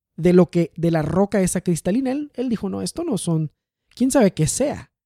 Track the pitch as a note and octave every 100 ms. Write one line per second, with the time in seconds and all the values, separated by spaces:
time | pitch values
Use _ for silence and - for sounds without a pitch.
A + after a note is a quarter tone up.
0 | _ - E3+ F3+ E3+ F3 E3 - E3 E3
1 | D3+ E3+ G3 G#3 F3+ F#3 - E3 F3+ A3+
2 | C4 C#4 D4 - B3+ A3+ G3 G3 F#3 -
3 | E4+ G3 - D#3+ D#3 _ _ _ _ -
4 | B3+ C#4+ G3+ - D#3 - C#4 E3 - _